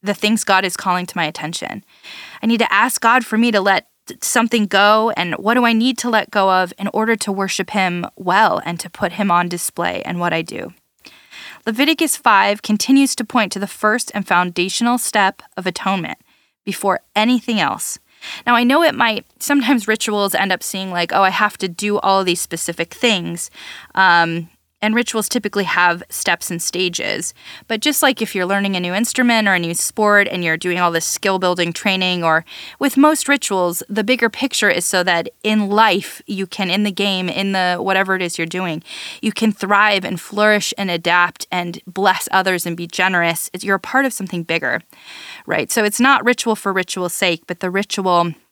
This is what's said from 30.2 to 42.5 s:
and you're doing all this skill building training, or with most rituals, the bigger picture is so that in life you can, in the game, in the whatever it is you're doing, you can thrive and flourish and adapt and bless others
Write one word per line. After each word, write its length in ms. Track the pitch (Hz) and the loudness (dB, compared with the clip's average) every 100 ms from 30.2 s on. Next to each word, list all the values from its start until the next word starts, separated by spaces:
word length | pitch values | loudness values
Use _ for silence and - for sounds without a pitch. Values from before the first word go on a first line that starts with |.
| 202 | 4
and 160 | 185 | 0
you're 140 | 170 160 | -2 -2
doing 220 | 180 175 | -2 0
all 120 | 175 | 2
this 140 | 165 151 | 0 -4
skill 320 | - 202 190 | -4 -2 0
building 340 | 180 175 170 | 0 0 -2
training, 520 | 170 214 190 185 180 | -2 -2 0 0 0
or 200 | 165 160 165 - - - | 2 0 0 -18 -18 -4
with 180 | 277 - | -2 4
most 300 | 302 311 - | 4 4 0
rituals, 560 | 285 - 196 180 175 - | -2 0 0 0 -2 -6
the 160 | 208 | -4
bigger 260 | 208 254 233 | 0 2 0
picture 420 | - 277 - 208 | -2 -6 0 0
is 120 | - 175 | 0 0
so 180 | 190 | 0
that 260 | 180 170 170 _ | 2 0 -2 _
in 260 | 214 214 202 | -2 0 2
life 520 | 208 220 180 - - - | 4 4 2 -2 -14 -10
you 220 | 190 190 | -6 -6
can, 240 | - 190 | -4 -2
in 120 | 185 | 0
the 80 | 208 | 0
game, 380 | 180 202 190 185 | 0 -2 -2 -4
in 220 | - 196 | -2 -2
the 260 | 190 180 180 | 0 0 0
whatever 360 | 185 190 190 185 | 0 0 2 0
it 80 | |
is 160 | 175 - | -2 -4
you're 80 | 165 | -4
doing, 360 | 180 185 160 - - - - | -4 -4 -6 -10 -16 -14 -6
you 100 | 220 | -4
can 200 | - 226 | 0 0
thrive 520 | 202 196 202 214 202 | 0 2 4 4 2
and 160 | 190 175 | -2 -8
flourish 540 | - 202 214 208 - - | -6 2 4 4 0 -4
and 120 | 196 | -4
adapt 560 | 175 170 175 175 - - | -2 2 4 2 -2 -8
and 280 | 180 175 170 - | -6 -6 -10 -12
bless 420 | 180 196 185 - | 0 2 2 0
others 340 | 190 190 | 0 0